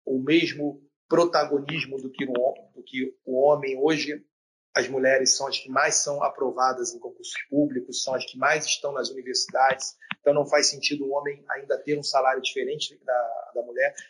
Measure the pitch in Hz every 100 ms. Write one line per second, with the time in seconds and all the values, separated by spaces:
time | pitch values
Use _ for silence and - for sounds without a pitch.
0 | - 131 135 165 165 147 147 143 _ _
1 | _ 165 170 165 147 143 143 160 127 135
2 | 131 131 131 123 127 - - - - 131
3 | 131 - - 127 143 143 135 131 151 151
4 | 147 147 - _ _ _ _ - 120 131
5 | 131 135 131 - 139 120 131 131 151 147
6 | 147 143 143 - 131 120 131 185 - -
7 | 123 - - - - 139 143 127 123 123
8 | - 127 - 127 135 156 - - 143 135
9 | 123 131 123 117 - 123 135 135 - -
10 | - - 143 147 147 147 143 143 - 147
11 | 135 143 143 143 - 135 - 131 - 147
12 | 143 135 131 131 131 135 127 151 - 143
13 | - 123 117 113 - 120 123 120 139 -